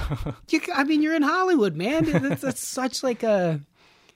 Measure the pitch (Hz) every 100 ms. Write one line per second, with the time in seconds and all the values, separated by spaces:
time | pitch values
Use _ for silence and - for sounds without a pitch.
0 | - 147 - - - 320 - 349 285 311
1 | 311 330 285 349 370 330 202 151 190 320
2 | 320 277 269 262 269 - - - 254 -
3 | 269 233 226 202 175 151 143 _ _ _
4 | _